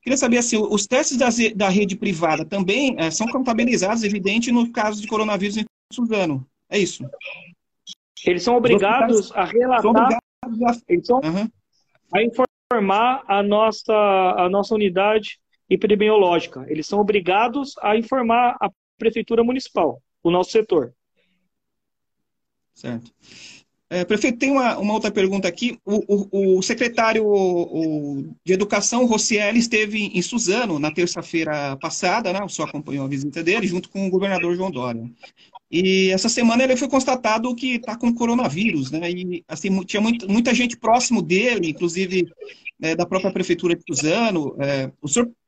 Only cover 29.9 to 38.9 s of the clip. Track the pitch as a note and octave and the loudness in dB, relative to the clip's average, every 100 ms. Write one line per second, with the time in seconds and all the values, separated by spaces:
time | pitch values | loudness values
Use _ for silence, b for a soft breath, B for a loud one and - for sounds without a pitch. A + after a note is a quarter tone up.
29.9 | G#3+ G#3 F#3 F3 A#3+ E3+ G#3 A#3 D#3 D3+ | -2 -2 -2 -2 -2 0 0 0 -2 -2
30.9 | D#3 E3+ - - E3 D#3+ D3+ C#3+ C3+ E3 | -2 -2 -4 -6 -4 -2 -4 -4 -6 -8
31.9 | - F3+ G#3 G#3+ F#3 G3 - D3+ D3 D3+ | -4 -2 0 -2 -4 -6 -6 -8 -8 -8
32.9 | C#3 C3+ C#3 C#3+ E3 E3 G#3+ F#3+ F3 F3+ | -6 -4 -4 -6 -4 -2 0 0 -4 -6
33.9 | G3 G3 F#3 G3 F#3 E3+ F3 F#3+ C#3 B2+ | -6 -2 0 0 -2 -2 -2 -4 -4 -6
34.9 | A#2 A#2 - B B B B _ D#3+ F#3+ | -6 -10 -16 B B B B _ 0 2
35.9 | F#3+ F#3+ F#3+ A#3 - A#3 A#3 C4 B3+ C#4 | 4 4 2 0 2 2 4 2 2 2
36.9 | C4+ C4 B3+ A3+ A3 A#3+ A#3+ C4 A#3+ A#3+ | 0 2 0 0 0 -2 -4 -4 -4 -6
37.9 | A3+ A#3+ A#3 A#3+ A#3+ A3 D3 A3 E3 C3 | -2 -2 0 0 0 0 -2 -2 -2 -4